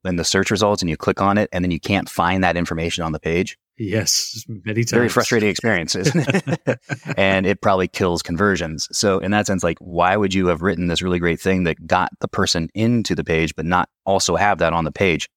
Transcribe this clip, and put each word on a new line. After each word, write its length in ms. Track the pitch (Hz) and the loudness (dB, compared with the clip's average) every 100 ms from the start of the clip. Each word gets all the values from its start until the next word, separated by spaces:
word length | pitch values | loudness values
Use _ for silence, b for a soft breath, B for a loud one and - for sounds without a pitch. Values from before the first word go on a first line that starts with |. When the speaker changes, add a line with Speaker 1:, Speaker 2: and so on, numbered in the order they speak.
| 92 | -6
Speaker 1:
in 120 | 90 | -2
the 60 | |
search 280 | - 98 95 | 0 0 2
results 320 | 101 104 104 | 2 2 2
and 60 | 87 | -2
you 80 | 76 | -2
click 220 | - - | -2 0
on 200 | 98 101 | 2 2
it 100 | 104 | 0
and 120 | 92 | -2
then 80 | 90 | -2
you 80 | 82 | -2
can't 280 | - 98 82 | 0 -2 -2
find 360 | - 87 95 | 0 0 2
that 140 | 90 85 | 2 0
information 460 | 85 82 82 - | -2 -2 -4 -4
on 80 | 82 | -4
the 80 | 78 | -4
page? 380 | 82 85 95 - _ - | -2 0 -2 -6 _ -10
Speaker 2:
Yes, 680 | 104 107 87 - - 113 - | -4 -2 0 -2 -4 -10 -12
many 360 | 107 110 107 | -10 -4 -2
Speaker 1:
Very 220 | 117 120 120 | 0 2 2
Speaker 2:
times. 80 | |
Speaker 1:
frustrating 360 | - 110 120 104 | 2 2 2 2
experience, 460 | 87 117 95 76 - | 0 0 0 -2 -2
isn't 320 | 98 165 123 | 0 0 2
it? 520 | 190 139 160 - - | 0 -2 -4 -2 -4
<laughs> 340 | - 147 147 135 | -6 -10 -6 0
And 300 | 98 95 92 | 2 2 2
it 140 | 98 | 0
probably 260 | 107 95 92 | 2 2 0
kills 340 | - 92 85 | 0 0 0
conversions. 640 | - 85 101 90 80 78 - | -2 0 2 0 -2 -8 -8
So 260 | - 104 95 | -2 0 0
in 140 | 92 | 0
that 160 | 104 104 | 0 0
sense, 160 | 95 | 0
like, 160 | 85 82 | -2 -4
why 360 | - 85 87 104 | -4 0 2 2
would 200 | 98 95 | 2 2
you 120 | 90 | 2
have 140 | 80 | 2
written 260 | 90 85 87 | 0 0 0
this 140 | 82 | 0
really 160 | 90 90 | 0 0
great 220 | 85 82 | 0 0
thing 240 | 98 92 | 0 0
that 240 | 85 78 80 | 0 -2 -2
got 240 | 90 - - | 0 0 -4
the 80 | - | -6
person 420 | - 92 87 82 - | -2 0 0 -4 -2
into 400 | 113 120 104 80 | 0 2 0 -2
the 80 | |
page, 320 | 80 80 80 - | 0 0 0 -2
but 100 | 78 | 0
not 240 | 90 - _ - | 0 0 _ -2
also 300 | 95 - 85 | 0 2 2
have 240 | 101 92 | 2 2
that 140 | 82 | 2
on 100 | 82 | 2
the 80 | 80 | -2
page 380 | - 98 78 - | 0 0 0 -4